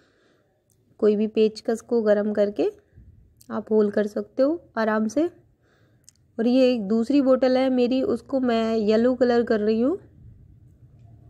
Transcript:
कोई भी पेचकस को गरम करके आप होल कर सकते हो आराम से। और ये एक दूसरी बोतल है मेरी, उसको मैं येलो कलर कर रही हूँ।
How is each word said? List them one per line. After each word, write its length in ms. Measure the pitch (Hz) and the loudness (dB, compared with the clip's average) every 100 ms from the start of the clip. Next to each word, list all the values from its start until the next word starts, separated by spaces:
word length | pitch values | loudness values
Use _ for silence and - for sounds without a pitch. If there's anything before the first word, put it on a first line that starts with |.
| _ _ _ _ _ _ _ _ _ - | _ _ _ _ _ _ _ _ _ -2
कोई 160 | 208 208 | 0 0
भी 120 | 214 | 0
पेचकस 540 | 220 220 214 - 226 | 0 0 0 -6 -6
को 200 | - 233 | -4 -2
गरम 300 | 214 208 208 | 2 0 0
करके 400 | 208 208 208 359 - _ - - - _ _ - | -2 -2 0 -4 -4 _ -20 -20 -20 _ _ -12
आप 220 | 226 208 | -10 -2
होल 180 | 214 208 | 0 2
कर 160 | 208 208 | 0 -4
सकते 340 | 214 202 - | -6 -6 -2
हो 200 | 269 339 - - | 0 -2 -8 -4
आराम 300 | 220 214 214 | -2 -2 -2
से। 220 | 285 349 - _ _ _ _ _ _ _ _ _ - | -2 -4 -6 _ _ _ _ _ _ _ _ _ -4
और 80 | 233 | 0
ये 260 | 254 254 | 2 2
एक 160 | 247 190 | 0 -2
दूसरी 340 | 226 226 285 | -2 0 2
बोतल 360 | 262 254 254 254 | 2 2 2 2
है 120 | 269 | 0
मेरी, 320 | 254 240 262 | 0 0 0
उसको 380 | 262 240 - 269 | -2 -4 -4 -4
मैं 360 | 254 226 220 226 | -2 -2 -2 -2
येलो 380 | 208 220 240 | 2 2 2
कलर 300 | 247 254 240 | 2 2 2
कर 160 | 233 220 | 2 0
रही 200 | 208 226 | 0 0
हूँ। 180 | 247 370 - - - - - - - _ - - - - | 0 -4 -8 -20 -20 -20 -20 -20 -20 _ -20 -20 -20 -20